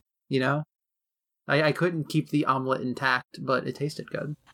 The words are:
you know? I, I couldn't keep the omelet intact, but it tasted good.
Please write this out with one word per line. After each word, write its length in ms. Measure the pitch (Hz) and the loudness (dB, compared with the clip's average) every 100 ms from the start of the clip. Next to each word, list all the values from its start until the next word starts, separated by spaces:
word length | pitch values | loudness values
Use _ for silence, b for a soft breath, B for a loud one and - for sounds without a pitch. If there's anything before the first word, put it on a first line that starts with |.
| _ _ - | _ _ -2
you 120 | 135 | 0
know? 240 | 131 147 151 _ _ _ _ _ _ _ - | 2 0 -2 _ _ _ _ _ _ _ 0
I, 160 | 143 | 2
I 80 | 156 | 4
couldn't 380 | 143 170 170 147 | 2 0 0 0
keep 200 | 151 151 | 0 0
the 160 | 147 143 | 0 0
omelet 360 | 131 131 131 | 0 0 0
intact, 600 | 127 120 135 127 - - | 0 -2 2 0 -2 -10
but 240 | 131 131 139 | 0 0 0
it 80 | - | -4
tasted 340 | 147 - - | -4 -6 -8
good. 240 | - 151 147 _ | -6 -6 -10 _